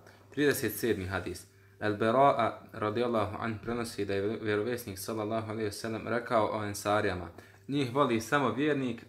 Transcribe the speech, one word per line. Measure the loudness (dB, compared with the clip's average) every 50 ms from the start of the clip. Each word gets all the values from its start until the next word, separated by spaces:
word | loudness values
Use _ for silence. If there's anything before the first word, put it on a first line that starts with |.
| -14 -20 -20 -20 -20 -8
Trideset | -2 2 2 4 4 2 0 -2 -2 0
sedmi | 0 0 0 0 -2
hadis. | -4 -4 -4 -4 -4 -8 -10 -12 -18 _ -20 -20 -20 -10 -4
El | -2 -2 0
Bera'a | 2 2 4 6 6 8 6 6 4 2 0 0 -4 -14 -12
radijallahu | -6 -4 -2 0 0 0 0 2 2 0 0 0 -2 -4
anh | -4 -4 -4 -6
prenosi | -4 -4 -4 -4 -4 -6 -4 -4 -2
da | 0 0
je | 0 0 -2 -2 -2
vjerovjesnik | -2 0 0 2 2 0 -2 -4 -6 -8 -10 -10
sallallahu | -6 -6 -4 -4 -2 -2 -2 -2 -4 -4
alaihi | -4 -2 -2 -4
wa | -4
sallam | -4 -6 -6 -6 -4 -4
rekao | -2 -2 -2 0 2 4 4 4 4 0 -2
o | -4
ensarijama: | -4 -6 -4 0 2 2 4 2 2 0 -2 -6 -10 -12 -16 -20 -20 -20 -18 -8
„Njih | -4 -2 -2 -2 0 2
voli | 2 4 4 2 2
samo | 0 2 0 2 2 2
vjernik, | 0 2 0 0 0 0 -2 -4 -4 -6 -10